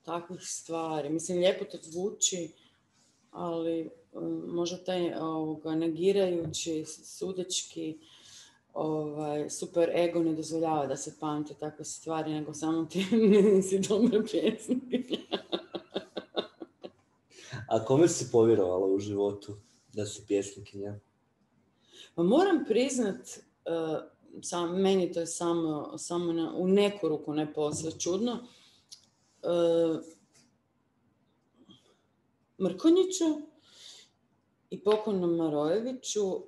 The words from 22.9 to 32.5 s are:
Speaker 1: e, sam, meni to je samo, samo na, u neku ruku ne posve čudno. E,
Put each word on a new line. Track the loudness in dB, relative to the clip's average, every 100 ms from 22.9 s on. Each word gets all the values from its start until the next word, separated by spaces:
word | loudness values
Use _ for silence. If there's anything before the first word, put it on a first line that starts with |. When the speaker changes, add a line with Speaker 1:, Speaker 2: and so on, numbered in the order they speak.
| 0 -2 -4 -12 -20 _ _
Speaker 1:
e, | -6 -4 -2 -4 -8 _ _ -14
sam, | -6 -2 -2 2
meni | 4 4 2
to | -2
je | -4
samo, | -4 0 0 0 -2 -6 -10
samo | -4 -2 -2
na, | -2 -2
u | 0 4
neku | 6 4 0 -2
ruku | -2 -2
ne | -2 -2
posve | -2 -2 -2 -6
čudno. | -4 -2 0 -2 -4 -10 -20 -20 _ _ -20 _ _ _ _
E, | -2 2 4 4 2 0 -6 -20 _ _ _ _ _ _ _ _ _ _ _ _ _ _ -20 -20 _ _ _ _ _ _ _